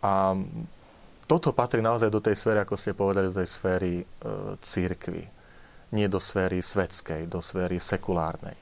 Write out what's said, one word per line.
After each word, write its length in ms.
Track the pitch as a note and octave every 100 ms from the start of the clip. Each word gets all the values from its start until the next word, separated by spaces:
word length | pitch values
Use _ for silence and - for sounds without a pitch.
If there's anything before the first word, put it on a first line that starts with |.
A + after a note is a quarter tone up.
| G2+
A 320 | G2 F#2+ F#2+ F#2+ - - - - - - - -
toto 240 | E3 D3+
patrí 320 | B2 A#2+ A#2
naozaj 320 | A2 A#2+ A2+
do 80 | G#2+
tej 160 | G#2+ G2+
sféry, 240 | - G#2+
ako 160 | G2 G2
ste 160 | -
povedali, 400 | F#2+ G2 G2 F#2+
do 80 | F#2
tej 80 | F2
sféry, 440 | - F#2+ F#2 F#2 F2
e, 80 | F2 - - G2+ G2+ G2+
cirkvi. 640 | - - F2+ F2 - E2 - - - - - - - G#2+
Nie 80 | G#2
do 160 | F#2+
sféry 400 | - G2+ F#2 F#2
svetskej, 640 | F2+ G2+ F2+ - - D#2 E2
do 160 | F2+
sféry 400 | - - F2+ F2+
sekulárnej. 720 | - F#2+ - F2 D#2+ - - -